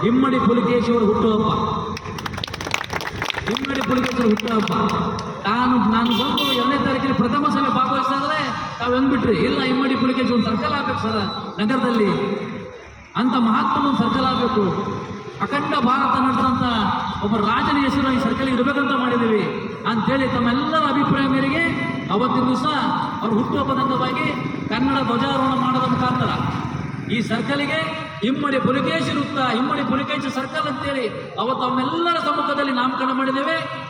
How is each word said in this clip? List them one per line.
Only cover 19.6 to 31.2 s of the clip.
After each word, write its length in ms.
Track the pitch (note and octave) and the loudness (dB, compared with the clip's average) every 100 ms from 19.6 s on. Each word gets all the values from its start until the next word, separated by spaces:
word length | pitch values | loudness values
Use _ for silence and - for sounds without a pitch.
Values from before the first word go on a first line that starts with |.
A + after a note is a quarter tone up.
| - - - | -8 -6 -2
ಅಂತೇಳಿ 400 | A3+ F#3+ C4+ B3+ | 0 2 2 2
ತಮ್ಮೆಲ್ಲರ 600 | A#3+ A#3+ B3+ D4+ D#4 D4 | 2 2 2 2 2 2
ಅಭಿಪ್ರಾಯ 400 | C#4+ C#4+ C#4 C4+ | 2 2 2 2
ಮೇರೆಗೆ 340 | C4+ C#4 D#4 E4+ D#4+ B3+ - - | 2 2 0 0 0 -4 -4 -2
ಅವತ್ತಿನ 360 | G#3 B3 B3+ B3 | 0 2 2 2
ದಿವಸ 180 | B3 D4 D4 G#3+ - - - | 2 0 0 0 -2 -4 -4
ಅವ್ರ 120 | A3 | 0
ಹುಟ್ಟುಹಬ್ಬದ 440 | G#3+ C4 C4+ C4+ C4 | 0 2 0 0 0
ಅಂಗವಾಗಿ 480 | C4+ B3+ B3+ B3 D4 - - - - | 0 0 0 0 -2 -2 -4 -4 -4
ಕನ್ನಡ 340 | A3 C4+ C#4 | 0 2 2
ಧ್ವಜಾರೋಹಣ 500 | A#3 A#3 C#4 C4+ C4 C4 | 0 0 0 2 2 2
ಮಾಡೋದ್ರ 280 | B3+ B3+ B3+ | 2 0 2
ಮುಖಾಂತರ 420 | B3 B3+ B3+ A3 - - - - - - - - | 2 2 2 0 0 -2 -2 -4 -6 -6 -8 -4
ಈ 100 | A#3+ | -2
ಸರ್ಕಲ್ಗೆ 840 | - A3+ A#3+ C#4+ C#4 D#4+ D#4+ - - - | 0 -2 0 -2 0 -2 -2 -6 -8 -4
ಇಮ್ಮಡಿ 360 | A3 D4 D4 C4+ | -2 0 2 2
ಪುಲಿಕೇಶಿ 520 | A#3+ C4+ D4 D#4+ C4+ | 2 2 2 0 0
ವೃತ್ತ, 440 | D4 C#4+ C#4 B3+ A3+ | -2 -2 0 0 0
ಇಮ್ಮಡಿ 280 | C#4+ D4 | 0 0
ಪುಲಿಕೇಶಿ 520 | - C4 C#4 C#4+ C4+ B3+ | 0 -2 -2 -4 -4 -4
ಸರ್ಕಲ್ 320 | C4 D#4 D4 | -4 -4 -4
ಅಂತೇಳಿ 420 | B3+ C#4+ C4+ A3 E3+ | -4 -4 -2 -2 -6